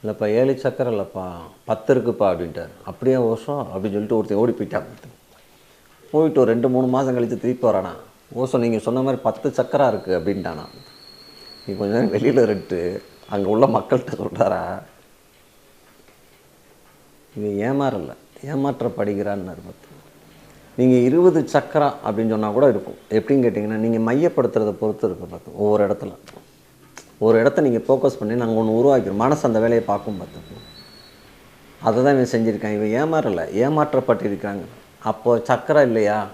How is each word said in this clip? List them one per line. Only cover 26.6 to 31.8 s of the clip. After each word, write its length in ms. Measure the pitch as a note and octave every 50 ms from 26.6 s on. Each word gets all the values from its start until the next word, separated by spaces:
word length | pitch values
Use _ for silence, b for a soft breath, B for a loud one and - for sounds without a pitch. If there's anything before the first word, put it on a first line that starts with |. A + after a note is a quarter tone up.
| _ _ _ _ - - - - - - - -
ஒரு 180 | G#2+ A2 A2+ A2
இடத்த 220 | A#2 C#3 C#3 F#3
நீங்க 180 | D3+ C3 A#2+ A2+
ஃபோக்கஸ் 400 | - - C3+ B2+ - C3+ C3 -
பண்ணி 160 | G#2+ G#2 A2+
நாங்க 220 | B2 A#2+ A2+ A2+ A2
ஒண்ணு 140 | A2+ A2 A2
உருவாக்கிறோம். 480 | A#2 B2+ C#3+ C#3 B2+ G2 G2 F#2+ G2+
மனசு 240 | A2+ C3 D3 C#3 -
அந்த 140 | B2+ A2 A2
வேலையை 240 | A2+ A#2 A#2 A#2 -
பார்க்கும் 340 | - G2+ G2+ - A#2 G#2 F2+
பார்த்து. 400 | E2+ - - - - - - - - - - - - - - - - - - - - - - - - - - - - - - -